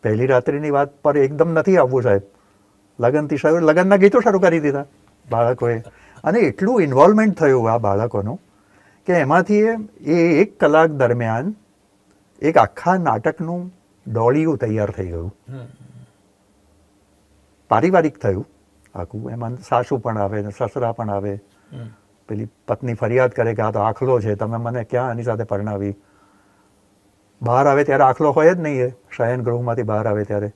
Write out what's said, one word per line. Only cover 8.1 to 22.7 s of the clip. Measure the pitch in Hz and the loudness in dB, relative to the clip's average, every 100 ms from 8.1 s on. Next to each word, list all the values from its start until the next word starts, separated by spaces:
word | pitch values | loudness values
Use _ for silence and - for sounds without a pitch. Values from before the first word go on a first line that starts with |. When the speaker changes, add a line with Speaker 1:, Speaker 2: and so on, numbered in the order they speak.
| 110 101 147 _ _ _ _ _ _ - | -4 -6 -8 _ _ _ _ _ _ -2
Speaker 1:
કે | |
એમાંથી | 180 135 165 180 | -2 2 2 2
એ, | 208 214 226 214 _ | 2 2 -2 -8 _
એ | - 170 170 156 | -2 0 2 2
એક | 208 - | 0 0
કલાક | 160 156 160 | 2 4 2
દરમિયાન | 147 123 120 117 113 160 214 _ _ _ _ _ _ _ _ | 2 0 0 -2 -4 -4 -8 _ _ _ _ _ _ _ _
એક | 147 160 | 2 4
આખા | 110 - - 185 | 2 0 0 0
નાટકનું | 165 110 135 156 165 175 180 _ _ _ - | 0 -2 -2 -4 -8 -8 -10 _ _ _ -8
ડોળિયું | 113 113 143 160 143 | 0 2 2 0 -2
તૈયાર | 117 107 104 | -2 -2 -4
થઈ | - 95 | -4 -8
ગયું. | 85 85 - - | -8 -10 -12 -18
Speaker 2:
હમ. | 131 123 - - - - _ _ _ _ _ _ _ _ _ _ _ _ _ _ _ _ | -18 -18 -20 -20 -20 -20 _ _ _ _ _ _ _ _ _ _ _ _ _ _ _ _
Speaker 1:
પારિવારિક | 110 170 185 160 - | 0 4 2 2 -2
થયું | 107 95 123 _ _ _ _ | -2 -2 -6 _ _ _ _
આખું. | - 85 107 - | -14 -12 -12 -12
એમાં | 117 117 123 | -10 -10 -10
સાસુ | 95 127 123 135 | -4 -4 -2 -6
પણ | 117 110 | -4 -4
આવે | 101 107 | -4 -4
ને | 104 | -8
સસરા | 101 113 - 117 | -6 -6 -4 -6
પણ | 113 110 | -4 -6
આવે. | 101 101 98 _ _ _ | -6 -6 -10 _ _ _
Speaker 2:
હમ. | 135 113 110 _ _ _ | -18 -18 -20 _ _ _
Speaker 1:
પેલી | 107 110 _ | -10 -10 _
પત્ની | - | -8